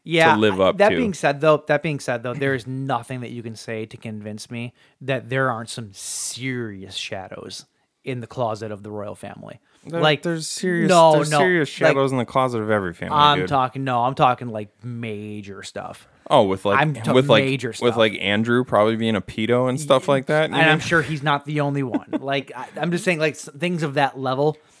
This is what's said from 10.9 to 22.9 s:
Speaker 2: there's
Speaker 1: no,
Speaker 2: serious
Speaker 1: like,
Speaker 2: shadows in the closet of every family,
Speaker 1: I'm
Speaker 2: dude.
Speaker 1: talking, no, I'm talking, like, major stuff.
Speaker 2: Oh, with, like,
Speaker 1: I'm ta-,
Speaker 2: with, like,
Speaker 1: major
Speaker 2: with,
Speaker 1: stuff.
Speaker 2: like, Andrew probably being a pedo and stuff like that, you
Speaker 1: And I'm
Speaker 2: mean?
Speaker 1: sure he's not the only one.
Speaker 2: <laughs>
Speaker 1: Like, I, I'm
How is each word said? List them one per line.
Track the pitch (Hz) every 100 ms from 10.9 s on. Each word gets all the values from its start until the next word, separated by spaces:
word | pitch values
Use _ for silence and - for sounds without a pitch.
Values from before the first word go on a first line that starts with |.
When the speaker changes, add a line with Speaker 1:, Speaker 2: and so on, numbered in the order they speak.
| 175 160
Speaker 2:
there's | 151 151
Speaker 1:
no, | 151
Speaker 2:
serious | 180 175 139
Speaker 1:
like, | - 160
Speaker 2:
shadows | 135 135
in | 131
the | 113
closet | 131 131 117
of | 107
every | 107 92
family, | 85 87 151
Speaker 1:
I'm | 147 143
Speaker 2:
dude. | 92
Speaker 1:
talking, | 139 127 135
no, | 135 123
I'm | 123 135
talking, | 139 123 123
like, | 110 104 _
major | 123 117 117 104 107 104 101 98
stuff. | 95 101 92 - - _ -
Speaker 2:
Oh, | 143
with, | 101 95 104
like, | 101
Speaker 1:
I'm | 156 131
ta-, | 120
Speaker 2:
with, | 127 139
like, | 135
Speaker 1:
major | 135 135 117
Speaker 2:
with, | 110
Speaker 1:
stuff. | 120 117
Speaker 2:
like, | 110 98
Andrew | 95 104 113 120
probably | 127 104 107 113
being | 113 104
a |
pedo | - - 110 120 127
and | 135
stuff | 147 131 -
like | 139 131
that, | 151 156
you | 139
Speaker 1:
And | 160
I'm | 156
Speaker 2:
mean? | -
Speaker 1:
sure | 170
he's | 139 156
not | 151 143 147
the | 151
only | 143 143
one. | 131 - -
Speaker 2:
<laughs> | -
Speaker 1:
Like, | 135 139 - 123
I, | 127 -
I'm | 160